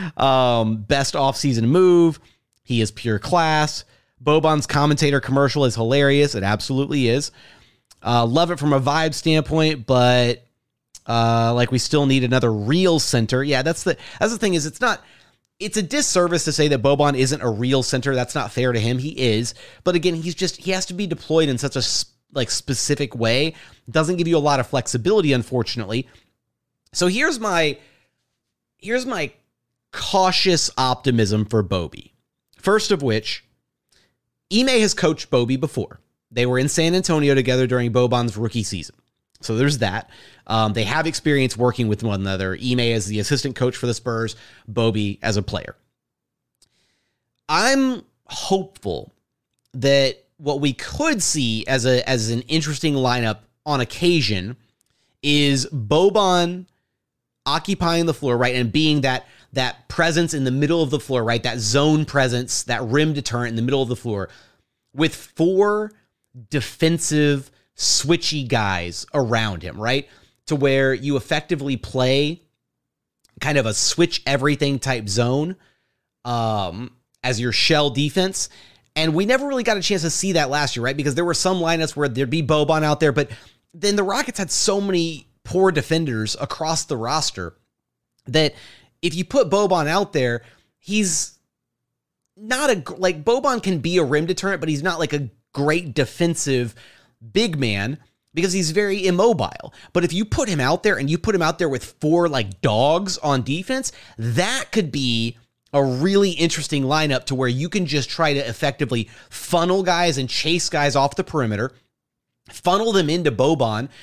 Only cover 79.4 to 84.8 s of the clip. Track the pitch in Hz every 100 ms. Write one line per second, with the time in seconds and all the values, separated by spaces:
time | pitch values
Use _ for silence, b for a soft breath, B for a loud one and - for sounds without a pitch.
79.4 | 285 269 233 208 165 196 160 - 190 170
80.4 | 143 147 143 - 117 143 143 135 175 160
81.4 | 190 185 165 165 160 151 143 117 135 156
82.4 | 139 151 147 156 151 151 151 135 139 B
83.4 | B B _ 170 202 208 196 220 285 -
84.4 | 185 - - 202